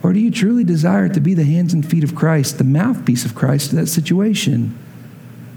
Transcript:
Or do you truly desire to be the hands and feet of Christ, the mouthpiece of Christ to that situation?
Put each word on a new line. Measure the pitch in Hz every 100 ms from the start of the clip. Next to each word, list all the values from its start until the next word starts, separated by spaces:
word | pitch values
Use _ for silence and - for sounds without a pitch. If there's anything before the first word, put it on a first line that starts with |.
Or | 175
do | 190
you | 226
truly | - 196 240
desire | 180 165 165 196 185
to | 185
be | 147
the | 180
hands | 147 165 175
and | 170
feet | 147 165
of | 151
Christ, | - 156 160 131 -
the |
mouthpiece | 131 143 220 254 - 120
of | -
Christ | 110 131 143 -
to | 160
that | 160
situation? | - 151 175 208 202 - 120 110 - - - - - - - -